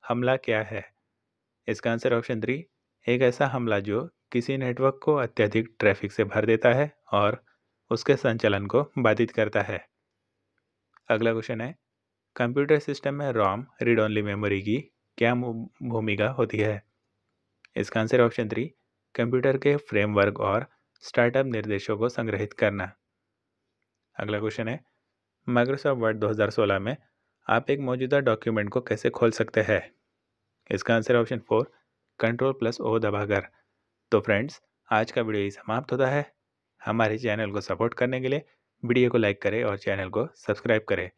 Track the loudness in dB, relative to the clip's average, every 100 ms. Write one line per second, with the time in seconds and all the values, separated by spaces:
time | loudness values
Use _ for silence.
0 | -4 -2 0 0 0 -2 -2 -8 -12 _
1 | _ _ _ _ _ _ -6 -4 -2 0
2 | 0 0 -2 -6 -4 -6 -8 _ _ _
3 | -2 2 2 2 0 0 0 -2 0 -2
4 | -4 _ _ -4 -2 -2 -2 0 0 0
5 | 0 0 0 2 2 2 -2 _ 2 2
6 | -2 -2 -2 0 2 4 4 4 0 _
7 | _ 0 2 0 _ _ _ _ _ -4
8 | 2 2 2 2 2 2 0 0 0 2
9 | 2 4 2 2 0 0 -2 -6 -12 _
10 | _ _ _ _ _ _ _ _ _ _
11 | _ 0 2 -2 -4 -8 -8 -12 _ _
12 | _ _ _ -4 -2 0 2 2 2 -6
13 | -4 -4 -2 2 2 0 -8 _ 2 4
14 | 4 0 -2 -2 -2 -2 0 -2 -4 _
15 | _ 0 2 2 -2 -6 -10 _ -6 -4
16 | -2 0 0 0 -2 0 -2 -2 _ _
17 | _ _ _ _ _ _ _ -6 -4 -2
18 | 0 4 4 2 -4 -4 -6 _ _ _
19 | _ -4 0 2 2 2 2 0 0 0
20 | 2 4 2 2 -2 -2 -4 _ _ _
21 | -6 2 2 2 0 -2 -2 -4 -4 -2
22 | -2 -2 -4 -4 -4 0 0 0 -8 -10
23 | _ _ _ _ _ _ _ _ _ _
24 | _ -10 -6 -4 -4 -4 -6 -6 _ _
25 | _ _ _ _ -4 0 0 0 -2 0
26 | 0 0 -2 0 0 2 0 0 -2 -8
27 | _ _ _ _ 0 0 2 -2 -2 -2
28 | 0 2 2 0 0 -2 0 -2 -2 -2
29 | -2 2 0 2 -2 0 2 0 -2 _
30 | _ _ _ _ _ _ _ -6 0 0
31 | 4 2 2 -4 0 0 0 _ _ _
32 | _ _ -2 0 0 0 -2 -2 -2 0
33 | 0 -2 0 -2 -2 _ _ _ _ _
34 | _ 0 2 0 0 -10 _ _ _ 0
35 | 0 -2 -2 -2 -4 -6 -6 -6 -4 -2
36 | 0 0 -4 _ _ _ _ _ -6 0
37 | 0 0 -2 -2 -2 -4 -6 -2 -2 0
38 | -2 -2 -2 -4 -6 _ _ _ 0 4
39 | 4 4 2 0 -2 -2 -2 -4 -4 -4
40 | -2 -4 -4 _ -6 -4 0 0 0 -4
41 | -4